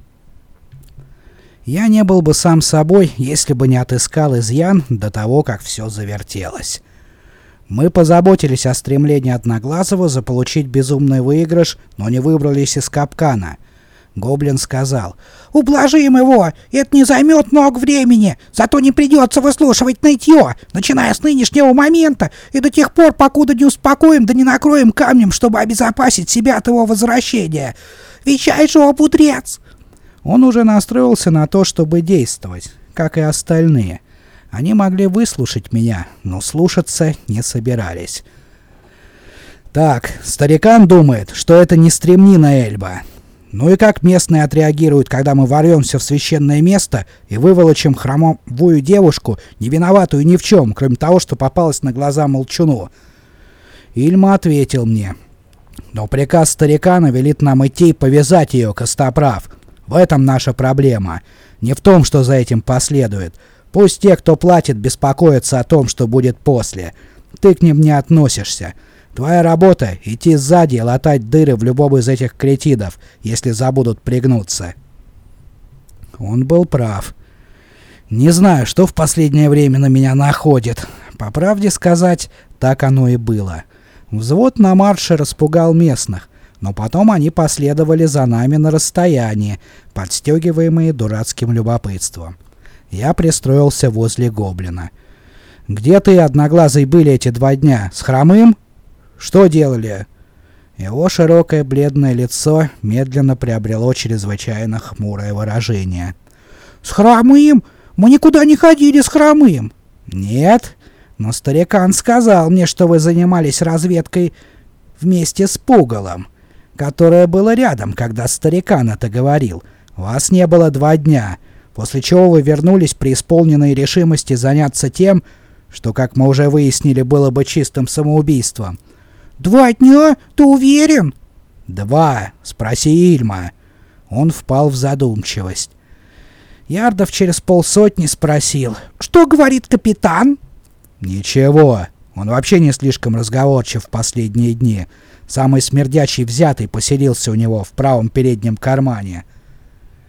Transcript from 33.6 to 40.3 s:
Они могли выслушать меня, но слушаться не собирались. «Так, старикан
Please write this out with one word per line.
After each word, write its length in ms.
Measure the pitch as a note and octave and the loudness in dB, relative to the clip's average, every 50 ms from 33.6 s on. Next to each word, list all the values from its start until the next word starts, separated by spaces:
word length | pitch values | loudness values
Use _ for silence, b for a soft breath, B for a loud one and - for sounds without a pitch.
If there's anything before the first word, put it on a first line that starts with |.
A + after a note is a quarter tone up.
| E3 E3 D3+ C3 G#2 F2+ E2 - _ b b b b b b b b b | 2 2 2 0 -2 -4 -8 -14 _ b b b b b b b b b
Они 220 | b G2+ C3+ F3 A3 | b -8 -4 -2 0
могли 320 | G#3+ G3 F#3+ F#3 F#3 G3 | 0 0 0 0 0 -2
выслушать 680 | F#3+ F3+ A3 A#3 - - - B2 - - A#2 - - | 0 0 0 -2 -2 -4 -6 -8 -6 -6 -10 -10 -6
меня, 360 | - A2+ A#2 A#2 A2 F#2 E2+ - - _ - | -4 -4 -2 -2 -4 -6 -8 -12 -16 _ -12
но 180 | F#2+ F#2 F#2 | -10 -10 -10
слушаться 720 | - - - D3 E3+ F3+ - F3+ E3 - - - E3 D#3 D#3 - - - | -10 -8 -4 -2 -2 0 0 -2 -4 -4 -4 -4 -4 -4 -4 -6 -8 -8
не 160 | A2 G#2+ A#2 | -8 -6 -6
собирались. 800 | - - B2 A2 B2 B2 A2+ G#2 F2+ E2+ E2+ F2 - - - - b b b b b b b b b b b b b b b b b b b b b b b b b b b b b | -8 -8 -6 -6 -4 -4 -6 -6 -8 -10 -12 -14 -14 -16 -16 -18 b b b b b b b b b b b b b b b b b b b b b b b b b b b b b
«Так, 400 | - C#3+ D#3+ D#3 C3+ A#2 - - - - - | -2 0 0 0 0 -2 -4 -10 -14 -14 -12
старикан 640 | - | -12